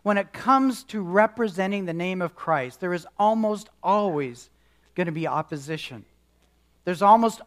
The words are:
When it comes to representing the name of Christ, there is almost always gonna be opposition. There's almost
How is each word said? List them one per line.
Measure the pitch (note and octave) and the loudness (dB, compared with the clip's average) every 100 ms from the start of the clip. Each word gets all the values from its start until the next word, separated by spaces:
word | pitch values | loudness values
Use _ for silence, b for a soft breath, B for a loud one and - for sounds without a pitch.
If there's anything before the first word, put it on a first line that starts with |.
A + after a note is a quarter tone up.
When | G3+ G3+ | -2 0
it | G3 | -2
comes | - A#3+ C4+ C4+ A3+ - | -2 2 4 4 -2 -8
to | G#3+ | -8
representing | F3 G3 A3 A3+ A3 E3+ F#3+ G3+ F3+ | 0 2 2 2 -4 -2 -2 -2 -4
the | |
name | E3 F3+ F#3 | -4 -4 -4
of | F3 - | -6 -6
Christ, | - D3+ B2+ - | -2 -2 -2 -6
there | F3+ | -4
is | F3 - - | -4 -6 0
almost | G#3 A3+ G#3+ G#3 - _ | 0 2 0 -2 -10 _
always | F3+ G#3 G3+ D3 C3 A#2+ - _ _ _ _ - | 0 2 0 -2 -4 -8 -20 _ _ _ _ -4
gonna | E3+ | -4
be | E3 D#3 | -2 -2
opposition. | C#3+ D#3 D3+ C#3 D#3+ - A#2 - _ _ _ _ _ _ _ - | -2 -4 -8 -8 -10 -10 -16 -20 _ _ _ _ _ _ _ -6
There's | F3 | 2
almost | G3+ A3+ A3+ G#3+ | 6 6 4 -2